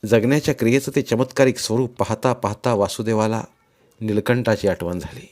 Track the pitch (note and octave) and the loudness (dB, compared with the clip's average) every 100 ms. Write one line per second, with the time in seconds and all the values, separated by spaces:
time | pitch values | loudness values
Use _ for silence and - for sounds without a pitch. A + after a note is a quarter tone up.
0 | G#2+ A2+ A2+ D3 D3 C#3+ A2+ C3 C3+ D3 | 4 2 4 2 0 0 2 2 0 -4
1 | - A2+ C3 - C3 B2 - A2 B2 - | 0 -2 -2 2 2 2 -2 -2 -2 -4
2 | G2 A2 C3 A#2+ G2+ G#2 B2+ A2 G2 - | -4 0 -2 0 -4 -4 -2 0 0 -2
3 | A2 A2 A2 A2 - _ _ _ _ _ | -2 0 0 -2 -6 _ _ _ _ _
4 | A2 G#2 G#2 B2 A#2 G#2+ G2+ F2+ E2+ F2 | -2 -2 0 0 2 2 0 -2 -4 -6
5 | D2+ - - | -8 -14 -20